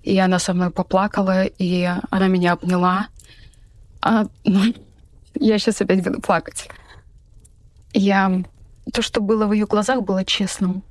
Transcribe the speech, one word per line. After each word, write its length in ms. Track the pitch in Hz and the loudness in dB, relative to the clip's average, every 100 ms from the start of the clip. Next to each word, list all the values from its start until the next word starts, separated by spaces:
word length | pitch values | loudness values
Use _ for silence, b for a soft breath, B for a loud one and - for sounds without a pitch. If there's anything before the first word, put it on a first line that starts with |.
и 160 | - 190 | 0 2
она 200 | 185 180 | 2 2
со 140 | - | 0
мной 180 | 180 180 | -2 -2
поплакала, 720 | - 180 190 202 - 190 185 | -2 0 0 0 -2 0 0
и 460 | 190 - 185 180 180 180 - | -2 -2 -2 0 -2 -4 -4
она 180 | 190 190 | 0 2
меня 240 | 185 175 | 2 2
обняла. 540 | 175 180 180 180 185 214 - b b b b b - - - | 0 0 2 2 0 -4 -12 b b b b b -20 -20 -4
А, 240 | - 220 - - | 0 0 -2 -2
ну, 300 | - 190 214 - - _ - - - | 0 2 2 -2 -16 _ -20 -20 -14
я 240 | - 220 214 | -2 0 2
щас 220 | 233 208 | 0 -2
опять 240 | 190 190 | 0 2
буду 160 | 170 - | 0 -4
плакать. 480 | - 170 - - - B B B B - - - - - - - - | 0 -2 -2 -14 -14 B B B B -20 -20 -20 -20 -20 -20 -20 -4
Я, 480 | 220 196 196 190 185 175 - - - - | 0 2 2 2 0 -4 -16 -20 -18 -6
то, 80 | - | -4
что 220 | 226 233 | -2 -2
было 240 | 202 220 208 | 0 0 2
в 60 | |
её 140 | 208 208 | 0 0
глазах, 360 | 208 208 254 | 0 0 -2
было 200 | 196 190 | -2 -2
честным 600 | 190 - 190 - 185 190 - | -2 -4 -4 -2 -4 -4 -8